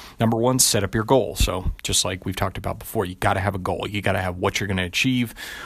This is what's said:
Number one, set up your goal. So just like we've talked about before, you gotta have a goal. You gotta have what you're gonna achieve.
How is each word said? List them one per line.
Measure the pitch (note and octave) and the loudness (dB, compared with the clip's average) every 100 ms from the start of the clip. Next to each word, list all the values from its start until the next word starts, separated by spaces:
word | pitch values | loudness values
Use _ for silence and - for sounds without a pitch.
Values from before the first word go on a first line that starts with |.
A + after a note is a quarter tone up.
| - - | -12 0
Number | A2+ A2+ | 2 4
one, | B2 B2+ | 4 4
set | - G#2+ | 4 2
up | G2 | 2
your | A2+ | 0
goal. | G#2+ C3+ - - | 4 4 4 0
So | - F2+ F#2+ - | 0 0 -2 -4
just | - F#2+ | 0 0
like | G2 F#2+ F#2+ | 0 -2 -4
we've | F#2 | -2
talked | F#2+ G2 | -2 -2
about | F#2+ - | -6 -6
before, | - A2 F#2 | -6 -4 -4
you | F#2 | 0
gotta | G#2+ G2 | 0 2
have | G2 F#2+ | 0 -2
a | |
goal. | F#2 F2 G2+ | -2 -4 -4
You | G#2 | -2
gotta | G2 F#2+ | 0 0
have | F#2 F2+ | -2 0
what | G2 - | 0 0
you're | G2+ | -2
gonna | F#2+ | -2
achieve. | F2+ - C3+ B2 A#2 - - - | 0 0 2 2 0 -4 -14 -12